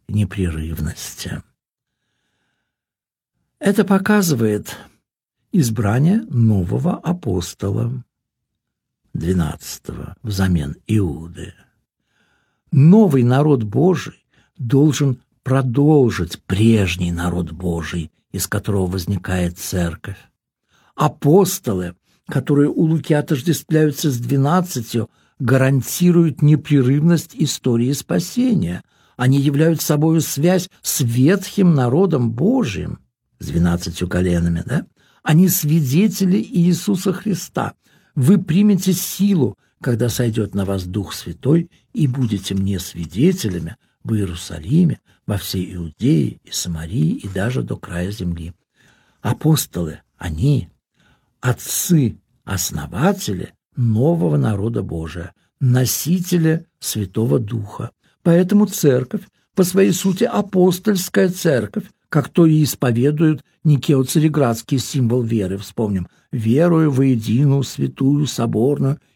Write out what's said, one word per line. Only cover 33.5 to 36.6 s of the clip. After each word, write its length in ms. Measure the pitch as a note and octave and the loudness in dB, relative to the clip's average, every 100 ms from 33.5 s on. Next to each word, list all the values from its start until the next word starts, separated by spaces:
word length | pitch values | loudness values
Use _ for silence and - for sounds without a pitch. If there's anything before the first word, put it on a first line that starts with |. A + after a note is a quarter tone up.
| D#2+ F2 F2 - E2+ F2 | 0 0 0 -4 -6 -4
коленами, 560 | F2+ F2+ F2 E2+ E2+ - | -2 0 0 0 -2 -2
да? 200 | C#3+ - _ _ _ | -4 -6 _ _ _
Они 260 | - D#3 F#3 | 0 4 4
свидетели 880 | F3+ D3 E3 C3+ C#3+ G#3+ A3 F#3+ G3+ | 2 0 0 2 2 0 0 0 0
Иисуса 760 | A3+ F3+ | -2 0